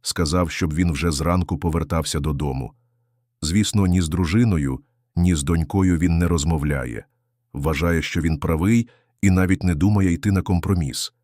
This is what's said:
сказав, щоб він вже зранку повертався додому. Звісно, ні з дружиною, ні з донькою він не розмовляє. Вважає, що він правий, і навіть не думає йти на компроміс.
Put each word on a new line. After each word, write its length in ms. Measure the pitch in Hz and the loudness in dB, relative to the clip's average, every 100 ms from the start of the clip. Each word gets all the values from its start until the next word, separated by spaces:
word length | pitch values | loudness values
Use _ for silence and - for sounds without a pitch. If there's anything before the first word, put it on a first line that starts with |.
сказав, 500 | - - 80 90 85 | -6 -4 -2 0 -2
щоб 220 | - 85 | -2 -2
він 180 | 76 90 | 0 0
вже 200 | 71 85 | 0 -2
зранку 460 | 71 78 90 87 76 | -2 0 0 -2 -2
повертався 640 | 85 78 71 80 76 78 | -2 -2 -2 -4 -2 -4
додому. 540 | 73 69 73 65 58 _ _ _ _ _ _ _ | -4 -2 -4 -6 -8 _ _ _ _ _ _ _
Звісно, 460 | 76 95 101 104 95 | -2 0 2 2 2
ні 140 | 90 | 2
з 80 | 82 | 0
дружиною, 720 | 85 85 101 117 87 69 65 _ _ _ - | -2 0 2 2 2 -2 -4 _ _ _ 0
ні 200 | 90 80 | 2 2
з 80 | |
донькою 540 | 69 85 78 98 95 85 | 0 0 0 2 2 2
він 200 | 85 85 | 2 2
не 100 | 85 | 2
розмовляє. 800 | 85 73 80 73 71 62 55 - _ _ _ _ | 0 0 -2 -2 -4 -6 -10 -14 _ _ _ _
Вважає, 480 | - 73 76 85 82 | -6 -4 0 0 0
що 200 | 73 87 | -2 -2
він 160 | 80 78 | -2 -2
правий, 520 | 80 80 92 117 117 _ _ _ | -2 0 2 2 0 _ _ _
і 80 | 98 | 2
навіть 340 | 92 92 95 | 4 2 2
не 120 | 90 78 | 0 2
думає 360 | 95 104 95 | 2 4 2
йти 200 | 82 104 | 0 0
на 100 | 98 | 0
компроміс. 720 | 78 90 - 90 71 - - _ | 2 -2 0 -2 -2 -6 -10 _